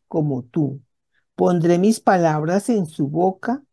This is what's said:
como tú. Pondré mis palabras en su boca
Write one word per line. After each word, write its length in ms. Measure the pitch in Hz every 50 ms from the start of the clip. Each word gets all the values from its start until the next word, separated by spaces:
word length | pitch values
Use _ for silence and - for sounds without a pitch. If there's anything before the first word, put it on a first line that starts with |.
| _ _
como 340 | - - - 147 135 127
tú. 400 | 123 - - 170 147 135 135 139 - _ _ _ _ _ _ _ _ _ _
Pondré 420 | - 185 185 180 175 160 170 175 175
mis 220 | 185 214 226 -
palabras 720 | - 233 196 180 170 160 156 151 151 160 180 202 196 -
en 160 | 240 208 180
su 220 | 156 - - 151 139
boca 540 | 151 160 180 190 190 - - 233 247 285 - _